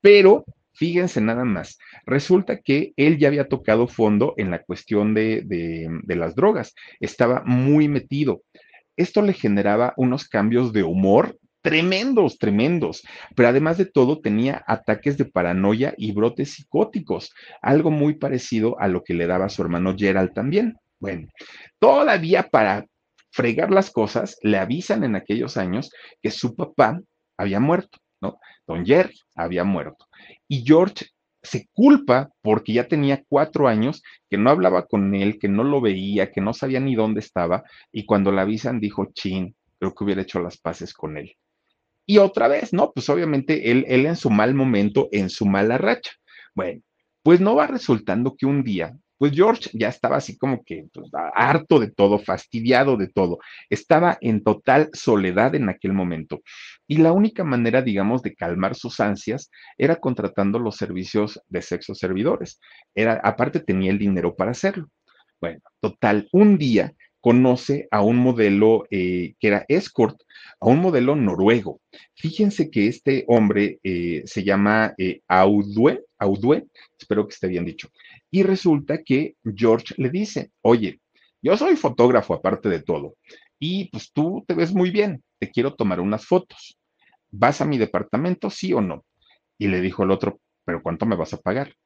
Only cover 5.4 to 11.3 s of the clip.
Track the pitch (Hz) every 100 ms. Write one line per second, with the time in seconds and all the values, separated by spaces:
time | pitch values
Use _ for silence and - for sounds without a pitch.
5.4 | 92 90 85 82 82 82 - 90 82 92
6.4 | 190 208 113 _ - - - - 120 127
7.4 | - 123 131 151 151 143 - 139 143 92
8.4 | _ _ _ - _ - 180 - 202 185
9.4 | 110 101 101 107 123 - 127 127 - 110
10.4 | 104 117 127 107 85 90 95 107 202